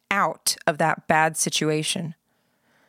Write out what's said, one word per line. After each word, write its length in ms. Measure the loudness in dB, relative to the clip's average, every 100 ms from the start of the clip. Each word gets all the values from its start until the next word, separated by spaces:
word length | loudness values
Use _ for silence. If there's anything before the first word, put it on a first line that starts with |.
| _
out 440 | 0 0 -2 -6 -2 -2
of 120 | 0
that 280 | 0 0 2
bad 300 | 2 2 0
situation. 800 | -4 -2 0 0 -2 -4 -6 -10 _ _ _ _ _ _